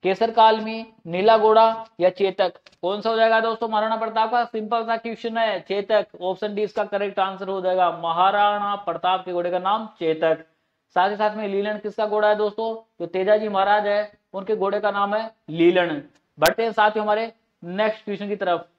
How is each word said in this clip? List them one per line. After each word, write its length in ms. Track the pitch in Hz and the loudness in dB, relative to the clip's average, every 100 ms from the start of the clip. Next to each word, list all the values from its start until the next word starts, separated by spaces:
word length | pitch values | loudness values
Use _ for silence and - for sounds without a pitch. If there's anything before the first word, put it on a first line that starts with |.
केसर 280 | 180 190 226 | -2 0 0
काल 280 | 226 220 220 | 6 6 6
में, 260 | 214 226 226 _ - | -2 -8 -12 _ -8
नीला 300 | 175 208 220 | 0 4 6
घोड़ा 480 | 214 220 226 226 - _ | 6 6 6 2 -10 _
या 100 | 175 | 0
चेतक, 420 | 180 196 185 185 - - _ | 2 -2 0 -2 -2 -20 _
कौन 200 | 175 202 | -4 -4
सा 80 | 214 | -2
हो 60 | 226 | 2
जाएगा 240 | 226 226 | 4 4
दोस्तों 260 | 226 220 233 | 0 -4 -2
महाराणा 260 | 214 220 220 | -2 -2 -2
प्रताप 340 | 220 214 220 | -4 -2 0
का? 120 | 240 233 | 0 -2
simple 380 | 226 214 233 226 | -6 -4 -4 -2
सा 120 | 226 | -4
question 400 | 226 220 233 226 | -6 -10 -8 -2
है, 220 | 226 190 | -2 -2
चेतक, 460 | - 196 202 214 185 - | -4 -6 0 0 0 -6
option 340 | 180 185 214 208 | -6 -4 -6 -4
D 80 | |
इसका 200 | 208 - 208 | -4 -4 -4
correct 340 | 202 202 190 | -2 -4 -2
answer 300 | 190 185 190 | -4 -4 -6
हो 100 | 190 | -4
जाएगा। 280 | 185 185 175 165 | -2 2 0 0
महाराणा 760 | 170 165 190 202 208 208 202 202 | -4 2 2 4 2 0 -4 -6
प्रताप 460 | 202 165 180 185 185 | -6 -4 -2 -2 -2
के 80 | |
घोड़े 180 | 175 175 | -4 -2
का 80 | 180 | -2
नाम 260 | 180 214 220 _ | -2 -4 -4 _
चेतक। 440 | 165 160 160 156 - _ _ _ _ - | -2 0 0 0 -6 _ _ _ _ 0
साथ 140 | 190 | 0
ही 60 | 208 | 2
साथ 200 | 214 208 | -2 -2
में 100 | 214 | -4
लीलन 300 | 196 202 214 | -4 -4 -4
किसका 280 | 208 202 220 | -8 -4 -2
घोड़ा 200 | 214 214 | 2 2
है 80 | 208 | 2
दोस्तों? 400 | 208 208 226 226 - _ | 0 -2 -6 -6 -14 _
जो 60 | 170 | -8
तेजाजी 420 | 185 190 214 214 | -4 2 2 2
महाराज 380 | 196 196 208 208 | 0 2 2 2
है 240 | 202 208 _ _ | 0 -2 _ _
उनके 220 | 190 196 214 | -12 -4 -2
घोड़े 240 | 196 202 | 0 0
का 120 | 202 | -2
नाम 240 | 202 202 214 | -2 -2 -2
है 140 | 226 _ - | -4 _ -12
लीलन। 500 | 160 170 185 175 151 143 _ _ - | 2 4 4 2 -2 -10 _ _ 0
बढ़ते 240 | 156 180 | 0 2
हैं 80 | 226 | -4
साथियों 320 | 220 214 214 208 | 2 2 2 -2
हमारे 260 | 208 226 - _ _ | -2 -2 -10 _ _
next 420 | 170 185 214 214 - | -12 -2 -2 -2 -8
question 220 | 202 202 | -8 -6
की 80 | 202 | -4
तरफ। 320 | 190 170 - | -2 -2 -4